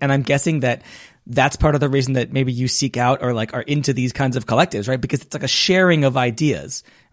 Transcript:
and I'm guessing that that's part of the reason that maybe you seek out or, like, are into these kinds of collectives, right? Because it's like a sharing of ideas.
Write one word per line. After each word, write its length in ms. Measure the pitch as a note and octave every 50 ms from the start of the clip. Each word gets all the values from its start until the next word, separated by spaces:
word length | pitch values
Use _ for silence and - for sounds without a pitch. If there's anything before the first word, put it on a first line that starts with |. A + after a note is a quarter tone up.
and 100 | D3 C#3
I'm 120 | C#3 C#3 C3
guessing 380 | - C#3+ C#3+ - E3+ D#3+ D3+
that 220 | B2+ B2 A#2+ - - - - - - - _ _ _
that's 280 | - A#2+ B2+ C3 C#3+ -
part 200 | - - D#3 D3
of 60 | C#3+
the 80 | D3 C#3
reason 260 | C3 C#3 C3 B2 C3+
that 180 | B2+ A#2+ - -
maybe 200 | C3+ C3+ B2+ B2
you 140 | A#2+ B2+
seek 300 | B2 - - C#3 C3 -
out 260 | B2 B2 B2 C3+ - -
or, 120 | B2 A#2+
like, 180 | A2+ A2 A2 -
are 80 | B2 -
into 300 | - D3 D3 C3 - C3+
these 200 | A2+ B2 B2+ -
kinds 240 | - C#3 C3 A#2+
of 100 | C3 G#2+
collectives, 420 | - A2+ B2 E3+ F3+ - G#2 G2+ A#2
right? 120 | C3 B2+
Because 200 | A2+ - - C3+
it's 140 | - - -
like 100 | D3 -
a 40 | -
sharing 540 | - - - - F#3 F#3 F#3 F3+ E3+ D#3 C#3+
of 120 | C3+ B2
ideas. 640 | C3+ B2 B2 A#2 - D3+ D3+ A#2+ D2+ C#2 - C3+ - - _ _ _ _ _